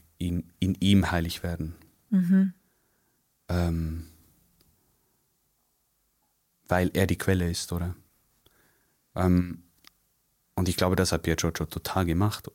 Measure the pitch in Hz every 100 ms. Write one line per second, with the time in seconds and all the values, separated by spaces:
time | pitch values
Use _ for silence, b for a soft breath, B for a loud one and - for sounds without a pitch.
0 | _ - 87 87 - - 92 - 95 98
1 | 90 87 85 - 87 85 80 - - _
2 | - 196 175 190 190 - _ _ _ _
3 | _ _ _ _ - 90 85 82 80 82
4 | 80 b b b b _ _ _ _ _
5 | _ _ _ _ _ _ _ _ _ _
6 | _ _ _ _ _ _ - 90 90 -
7 | 92 87 - 92 87 85 - 87 87 85
8 | _ _ _ _ _ _ _ _ _ _
9 | _ - 92 90 90 82 - _ - _
10 | _ _ _ _ _ - 90 87 92 92
11 | 90 82 - 80 82 - 78 90 - 95
12 | 87 82 104 - -